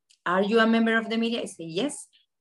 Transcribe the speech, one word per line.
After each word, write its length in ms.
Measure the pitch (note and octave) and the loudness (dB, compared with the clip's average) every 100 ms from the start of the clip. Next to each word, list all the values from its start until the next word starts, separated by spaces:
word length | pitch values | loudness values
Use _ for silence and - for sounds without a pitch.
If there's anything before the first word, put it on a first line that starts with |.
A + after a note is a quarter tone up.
| _ _ F3 | _ _ -2
Are 180 | F#3 | 0
you 160 | G#3 A3+ | 2 4
a 80 | A3+ | 4
member 300 | A3+ A3+ A3+ | 4 2 0
of 100 | G#3+ | 0
the 60 | A3+ | -2
media?" 240 | A#3 A#3 | -2 -4
I 40 | - | -8
say, 160 | - | -12
"Yes." 440 | E3 E3+ C#4+ - - _ _ _ | -8 -4 -4 -6 -16 _ _ _